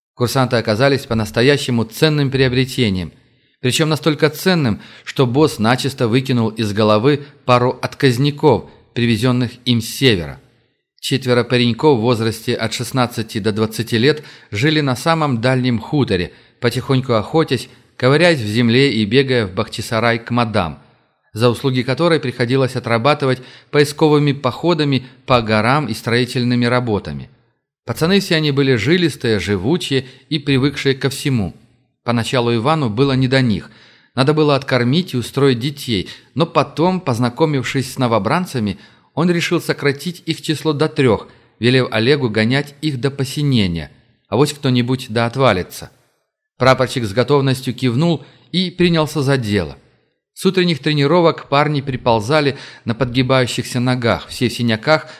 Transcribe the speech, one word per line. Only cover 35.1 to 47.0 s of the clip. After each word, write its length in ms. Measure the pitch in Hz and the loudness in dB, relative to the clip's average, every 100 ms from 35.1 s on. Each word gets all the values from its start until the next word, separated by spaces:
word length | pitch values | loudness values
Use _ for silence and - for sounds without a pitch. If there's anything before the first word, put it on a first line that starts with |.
и 20 | 127 | -6
устроить 420 | 113 - 139 120 | -4 0 2 2
детей, 520 | 135 147 - 101 82 - _ | -4 -8 -4 -4 -4 -12 _
но 100 | 127 | -4
потом, 560 | 170 156 135 - 175 185 | 0 0 -2 0 0 0
познакомившись 920 | 180 113 123 123 160 139 120 139 127 | -2 -2 -2 0 0 0 -2 -4 -4
с 20 | - | -2
новобранцами, 800 | 123 113 101 160 180 131 104 92 - _ _ | 0 0 0 -2 -2 -4 -4 -4 -12 _ _
он 160 | - 175 | -2 0
решил 280 | 170 - 170 | 0 0 -2
сократить 640 | - 147 139 135 180 170 - | -2 -2 -2 -2 -6 -10 -6
их 160 | 147 | -6
число 320 | - 156 156 | -4 -4 -2
до 160 | 143 156 | 0 -2
трех, 380 | 156 131 98 - - _ - | 2 2 2 -2 -20 _ -2
велев 280 | 117 127 123 | 2 2 2
Олегу 380 | 110 113 147 117 | 0 2 2 2
гонять 460 | 107 110 135 143 - | 0 2 0 -2 -6
их 180 | 151 131 | -6 -2
до 100 | 135 | -4
посинения. 800 | 139 131 156 147 123 95 82 73 _ _ _ - | -4 -6 -2 0 2 0 -2 -8 _ _ _ -4
Авось 240 | 110 147 | 0 0
кто-нибудь 540 | - 135 123 120 131 - | 0 0 0 0 -2 -4
да 160 | 110 | -4
отвалится. 640 | 117 127 131 101 85 - - _ _ _ _ _ _ - | -2 0 2 2 -2 -12 -18 _ _ _ _ _ _ 0
Прапорщик 480 | 127 127 127 135 | 2 2 2 -2